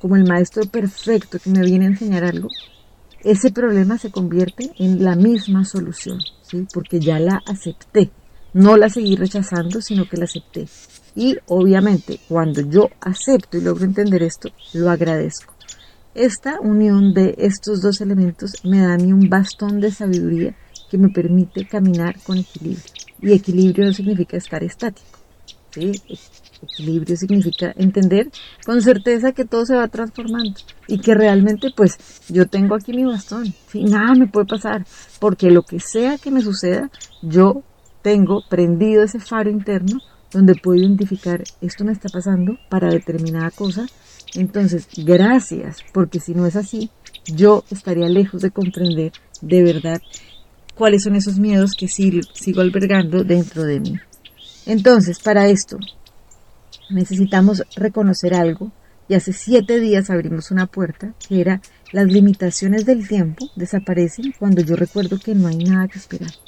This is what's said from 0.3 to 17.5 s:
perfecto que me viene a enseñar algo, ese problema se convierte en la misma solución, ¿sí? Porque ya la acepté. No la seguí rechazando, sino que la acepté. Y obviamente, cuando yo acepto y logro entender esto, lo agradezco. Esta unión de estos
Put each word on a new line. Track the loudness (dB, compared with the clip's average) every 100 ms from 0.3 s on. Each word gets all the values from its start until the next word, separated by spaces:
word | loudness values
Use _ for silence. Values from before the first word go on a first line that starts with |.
| 2 0 -2 -6
perfecto | -4 -6 -6 -2 -2 -2 -8
que | -2
me | 0
viene | 2 2 2
a |
enseñar | 0 -2 -2
algo, | -2 -4 -8 -12 -20 _ _ _ _ -6
ese | 0 2 0
problema | 0 0 0 0 -2
se | -6
convierte | -6 -4 -2 -2 -6 -14 -4
en | -2 2
la | 2 4
misma | 4 2 0 -2
solución, | -2 -4 -8 -10 -12 -12 -12 -16
¿sí? | -12 -10 -8
Porque | -8 -6 -2
ya | 0 0
la | 0 -2 -4
acepté. | -10 -10 -14 _ 2 2 -2 -20 -20 -2
No | 4 8 8
la | 6
seguí | 2 -2 0
rechazando, | -2 -4 -4 -4 -4 -6
sino | -4 -4 -4
que | -6
la | -8
acepté. | -8 -14 -14 -14 -18 -20 -20 _ -4
Y | -4 -4 -2
obviamente, | 2 4 4 2 0 -4 -14 -4
cuando | -2 -2 -2
yo | 0 2 2 0
acepto | -8 -6 0 0 0 -6
y |
logro | -4 -2
entender | -2 -2 0 0
esto, | 0 -6 -14 -18 -10
lo | -2 0
agradezco. | 0 0 -2 -4 -8 -18 _ -20 -20 -20 _ _
Esta | -2 -2 -2 -8 -6
unión | 0 2 4 4 4
de | 4 2 0
estos | -2